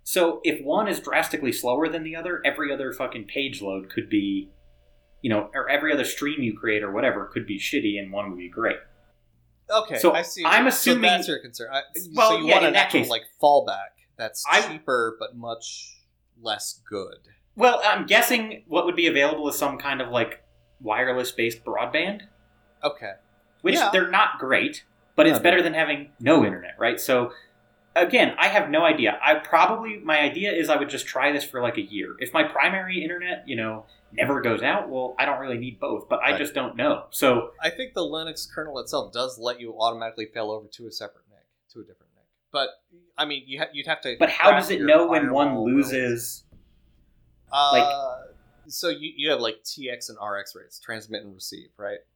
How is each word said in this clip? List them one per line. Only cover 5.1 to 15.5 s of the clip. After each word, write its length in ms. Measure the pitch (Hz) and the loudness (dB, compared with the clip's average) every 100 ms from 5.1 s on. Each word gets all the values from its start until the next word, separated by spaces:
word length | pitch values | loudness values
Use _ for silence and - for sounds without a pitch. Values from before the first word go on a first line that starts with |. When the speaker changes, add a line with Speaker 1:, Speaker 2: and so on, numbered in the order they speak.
| _ | _
Speaker 1:
you 80 | 123 | -2
know, 220 | 107 - | -2 -2
or 160 | 135 127 | -6 -2
every 240 | 143 151 | 0 0
other 100 | 139 | 0
stream 380 | 120 - 143 151 | -2 -4 -4 -2
you 160 | 120 107 | -4 -4
create 240 | 113 104 | -2 -2
or 100 | 101 | -2
whatever 360 | 101 127 101 98 | -2 0 -2 -6
could 140 | 127 113 | -8 -8
be 140 | 98 | -8
shitty 400 | - 147 113 101 | -4 -2 -2 -4
and 120 | 98 | -6
one 200 | 98 101 | -8 -8
would 80 | 87 | -10
be 100 | 90 | -12
great. 280 | 107 113 - - _ _ _ _ _ _ _ - | -4 -4 -4 -12 _ _ _ _ _ _ _ -2
Speaker 2:
Okay, 300 | 214 214 143 | -2 0 2
Speaker 1:
So 140 | 262 | 4
Speaker 2:
I 100 | 165 | 4
see. 200 | 170 - | -2 -2
Speaker 1:
I'm 200 | 160 214 | 2 4
Speaker 2:
So 60 | 262 | 4
Speaker 1:
assuming 420 | - 247 247 214 | 2 2 4 4
Speaker 2:
that's 160 | 180 175 | 2 0
your 140 | 151 | -6
concern. 240 | 127 - 117 | -8 -16 -6
I, 100 | 135 - - 170 156 | -6 -6 -12 -6 4
Speaker 1:
Well, 160 | 165 | 6
Speaker 2:
so 60 | 165 | 6
you 80 | 156 | 4
Speaker 1:
yeah, 60 | |
Speaker 2:
want 100 | - | 4
Speaker 1:
in 40 | 165 | 6
Speaker 2:
an 40 | |
Speaker 1:
that 120 | - - | 4 2
Speaker 2:
actual, 160 | 151 | 0
Speaker 1:
case, 80 | 117 | 0
Speaker 2:
like, 160 | 117 - _ | -6 -8 _
fallback 500 | 147 143 - 98 101 _ _ - | 6 6 4 -6 -10 _ _ -10
that's 260 | 110 - 143 | -10 -6 2
Speaker 1:
I 160 | 185 208 | 2 2
Speaker 2:
cheaper 480 | 160 - 123 113 113 | -8 -2 0 0 -4
but 180 | 110 120 | -12 -10
much 580 | 117 | -12